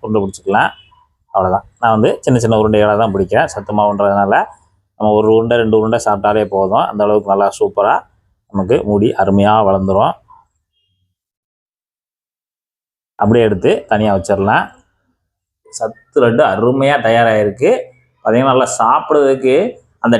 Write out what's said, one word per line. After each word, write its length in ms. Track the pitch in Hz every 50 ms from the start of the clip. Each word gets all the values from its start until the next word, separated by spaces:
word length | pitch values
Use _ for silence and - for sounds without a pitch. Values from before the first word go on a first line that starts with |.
| -
உருண்டை 180 | 110 107 107 98
பிடிச்சிக்கலாம். 480 | 98 98 - - 98 98 110 131 - - - - _ _ _ _ _ _ _ _ _ -
அவ்வளவுதான். 300 | 95 92 92 92 98 - - _ _
நான் 120 | 120 117 113
வந்து 140 | 107 113 - - - -
சின்ன 120 | - 127 120 113
சின்ன 140 | 113 113 110
உருண்டைகளை 320 | 110 107 107 104 104 104 104 101
தான் 120 | 113 110 98
பிடிக்கிறேன். 340 | 98 95 90 104 117 160 147 -
சத்து 180 | 104 98 - 107
மாவுன்றதுனால 560 | 104 104 104 101 101 101 101 98 101 101 98 113 151 208 - - _ _ _ _ _ _ _ _
நம்ம 120 | - 107 107 107
ஒரு 100 | 107 107 110 110
உருண்டை 200 | 113 113 117 120 120
ரெண்டு 140 | 117 110 107 110
உருண்டை 200 | 107 110 113 117 -
சாப்பிட்டாலே 400 | 110 104 98 101 104 107 110 107 95 98
போதும். 300 | 95 98 92 104 131 170 196
அந்த 100 | - 104 104
அளவுக்கு 280 | 104 104 107 101 98 98
நல்லா 140 | 98 101 98 - -
சூப்பரா 360 | 107 98 98 107 98 107 135 - - _ _ _ _ _ _ _ _ _
நமக்கு 260 | - 98 95 92 117 - - 104
மூடி 180 | 104 101 104 - - - 98
அருமையா 300 | 98 98 98 101 104 107 110 107 98
வளர்ந்துரும். 440 | 98 98 95 95 95 98 117 156 - - _ _ - - _ _ _ _ _ _ _ _ _ _ _ _ _ _ _ _ _ _ _ _ _ _ _ _ _ _ _ _ _ _ _ _ _ _ _ _ _ _ _ _ _ _ _ _ _ _ _ _ _ _ _ _ _ _ _ - 107
அப்படியே 240 | 104 117 120 117 107
எடுத்து 240 | 104 87 87 139 208 - - -
தனியா 220 | 110 104 107 107 101
வச்சிடலாம். 480 | 95 87 - 101 98 98 104 113 - - - - - _ _ _ _ _ _ _ _ _ _ _ _ _ _ _ _ _ _ - -
சத்து 420 | 117 110 113 _ _ _ - 147 123
லட்டு 200 | 117 113 123 151 113 95
அருமையா 420 | 101 113 123 131 135 139 139 143 139 117
தயாராயிருக்கு. 640 | 113 113 117 120 113 110 107 107 104 95 - 139 180 247 - - - - _ _ _ _ _ -
பாத்தீங்கன்னா 300 | 113 110 120 131 135 127
நல்லா 160 | 131 127 - - -
சாப்பிடுறதுக்கு 760 | 117 117 131 151 151 - 156 147 143 135 135 131 131 131 127 156 202 247 - - _ _ _ _ -
அந்த 120 | 117 120